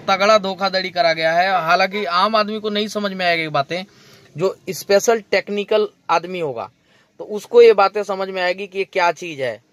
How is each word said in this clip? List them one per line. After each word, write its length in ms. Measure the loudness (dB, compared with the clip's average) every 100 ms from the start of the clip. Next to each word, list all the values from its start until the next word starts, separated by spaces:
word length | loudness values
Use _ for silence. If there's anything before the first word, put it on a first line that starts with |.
| -2
तगड़ा 280 | 0 4 2
धोखाधड़ी 520 | 2 -4 -2 -2 -4
करा 220 | 0 0
गया 200 | 2 0
है। 160 | 2 2 0
हालांकि 420 | 2 2 2 -2
आम 320 | -2 0 2 0
आदमी 220 | -2 -4
को 100 | -4
नहीं 180 | -4 -4
समझ 240 | -4 -6
में 120 | -2 -2
आएगी 220 | 0 -2
बातें, 360 | -2 -4 -6 -10 _ -20 -20 -16 -4
जो 180 | -4 -4 -10
special 500 | -8 0 0 2 0 0
technical 580 | -2 -2 -6 -2 0 -2 _ -4
आदमी 300 | -4 -2 -8
होगा 300 | -6 -8 -12 _ _ _ _ -18
तो 40 |
उसको 380 | -12 -12 2 8
ये 100 | 8
बातें 300 | 8 4 0
समझ 260 | -6 -6 -6
में 120 | -4
आएगी 240 | -2 -4 -6
कि 120 | -8
ये 60 |
क्या 260 | -4 0 0
चीज़ 300 | -2 -8 -8
है 180 | -8 -8 _